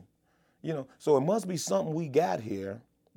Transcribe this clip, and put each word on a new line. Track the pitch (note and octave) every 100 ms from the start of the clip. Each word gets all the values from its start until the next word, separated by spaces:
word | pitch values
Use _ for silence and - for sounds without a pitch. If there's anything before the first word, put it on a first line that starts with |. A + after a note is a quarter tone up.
| F#2+ _ _ _ _ _
you | D#3+
know. | D3+ C3 _
So | D3+ C3+
it |
must | D3+ A3 F#3
be | E3+
something | - F#3+ D#3+
we | D#3 D#3
got | C3+ F#3 E3+
here | G#2+ G2 G2 A2 - _ _